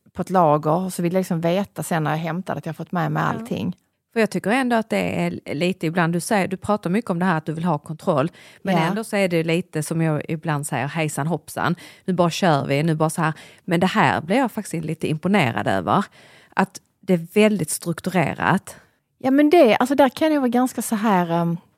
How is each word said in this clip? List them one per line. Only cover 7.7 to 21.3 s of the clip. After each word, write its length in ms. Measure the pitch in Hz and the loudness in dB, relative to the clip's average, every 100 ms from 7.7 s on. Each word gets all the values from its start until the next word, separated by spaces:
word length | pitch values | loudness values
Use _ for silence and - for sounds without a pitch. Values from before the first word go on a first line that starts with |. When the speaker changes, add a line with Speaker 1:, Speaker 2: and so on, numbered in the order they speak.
| 147 | -2
Speaker 2:
kontroll, 540 | - 156 - 147 165 - - - | -4 -6 0 0 0 -4 -20 -8
men 140 | 196 170 | -2 0
Speaker 1:
Ja. 60 | |
Speaker 2:
ändå 220 | 165 208 | 0 -2
så 120 | 220 202 | -2 0
är 120 | 190 | 2
det 160 | 170 | 0
lite 400 | 165 165 - 156 | 2 -2 -2 -6
som 180 | 147 165 | -4 0
jag 200 | 160 151 - | 0 0 -4
ibland 400 | 151 170 143 147 | -6 -4 -4 -2
säger, 200 | 135 139 | -4 -2
hejsan 400 | 165 156 147 151 | -2 -4 -2 -2
hoppsan, 480 | 165 - - 113 175 - - - | -4 -6 -4 -2 -4 -8 -10 -4
nu 80 | |
bara 160 | 175 170 | 2 2
kör 360 | - 185 143 143 | 2 2 2 2
vi, 180 | 143 | 0
nu 120 | 165 151 | 0 0
bara 140 | 156 | 0
så 120 | - | 0
här. 120 | 160 - - - - | -4 -4 -16 -16 -2
Men 140 | 175 | 0
det 80 | 185 | 2
här 340 | 220 139 92 | 4 2 2
blir 160 | 156 240 | 0 0
jag 140 | 247 | 0
faktiskt 340 | - - 165 160 | -4 -8 -8 -6
lite 220 | 160 - | -6 -4
imponerad 600 | 151 180 190 123 113 127 | -2 0 2 2 0 -2
över, 380 | 98 87 151 - - - - _ | -2 0 0 0 -12 -20 -20 _
att 260 | - 190 - _ _ | -2 -2 -4 _ _
det 120 | - | 0
är 140 | 180 165 | 0 2
väldigt 360 | 214 214 208 156 | 2 4 2 -2
strukturerat. 1040 | - 170 165 185 180 139 - 87 185 - - _ _ _ _ | -4 -6 -6 -2 0 -2 0 2 2 -2 -18 _ _ _ _
Speaker 1:
Ja, 140 | 254 | 2
men 180 | 277 302 | 4 6
det, 260 | 349 247 - | 6 6 4
alltså 200 | 254 277 | 2 4
där 140 | 269 | 2
kan 240 | - 311 | 2 0
jag 80 | 294 | 2
vara 80 | 254 | 2
ganska 320 | 247 254 - | 0 0 -2
så 140 | - 214 | -4 -2
här, 360 | 220 185 170 | 2 2 2